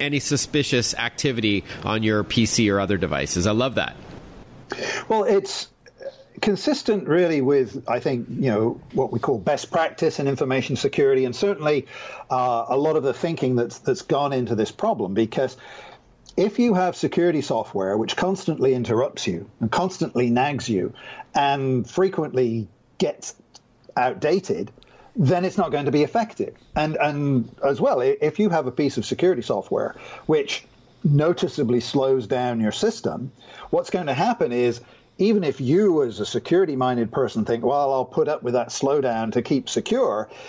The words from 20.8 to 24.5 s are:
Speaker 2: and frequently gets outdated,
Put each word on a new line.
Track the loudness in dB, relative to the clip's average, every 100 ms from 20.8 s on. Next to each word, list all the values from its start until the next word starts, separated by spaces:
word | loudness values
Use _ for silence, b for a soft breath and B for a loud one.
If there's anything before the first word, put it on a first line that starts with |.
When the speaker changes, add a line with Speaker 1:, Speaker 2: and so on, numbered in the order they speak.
| -2 B B B -6
Speaker 2:
and | 0 2 2 0 0 0
frequently | 0 0 0 -2 0 0 0 -6 _ _ -4
gets | -2 -2 -12 -18 _ -20 _ _ -8 -2
outdated, | -2 0 0 0 0